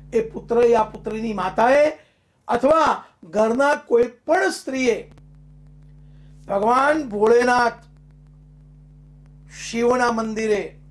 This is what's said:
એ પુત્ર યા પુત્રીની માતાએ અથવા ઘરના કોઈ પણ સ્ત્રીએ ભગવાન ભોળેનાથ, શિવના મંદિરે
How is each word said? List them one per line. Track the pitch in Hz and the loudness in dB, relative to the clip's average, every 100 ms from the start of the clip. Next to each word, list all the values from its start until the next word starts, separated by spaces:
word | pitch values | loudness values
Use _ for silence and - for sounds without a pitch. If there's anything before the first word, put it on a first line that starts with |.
| - | -6
એ | 226 | -4
પુત્ર | 220 - - 233 | -4 -8 -4 2
યા | 240 226 | 4 2
પુત્રીની | 214 - - 220 226 | 0 -6 -12 -8 -8
માતાએ | 208 185 185 233 277 302 302 _ _ _ _ - | -6 -4 0 2 4 2 -2 _ _ _ _ -6
અથવા | 240 262 320 294 220 - _ | 0 2 4 2 0 -6 _
ઘરના | - 202 220 240 277 | -8 -2 0 2 0
કોઈ | 294 - 233 240 - - | 0 0 0 0 -4 -2
પણ | 339 381 | 0 0
સ્ત્રીએ | - - 262 254 208 - - - - - - - - - - - - - - - | -4 -8 -4 -2 -2 -6 -20 -20 -20 -20 -20 -20 -20 -20 -20 -20 -20 -20 -20 -6
ભગવાન | 196 214 247 269 311 277 | -2 0 2 2 0 -4
ભોળેનાથ, | 208 220 240 247 247 233 233 - - - - - - - - - - - - - - - - - - - | 0 2 4 4 2 0 -4 -14 -20 -20 -20 -20 -20 -20 -20 -20 -20 -20 -20 -20 -20 -20 -20 -20 -18 -10
શિવના | 233 240 247 240 | -2 0 2 0
મંદિરે | 226 220 220 220 208 160 - - | -2 -4 -4 -2 -2 -4 -12 -20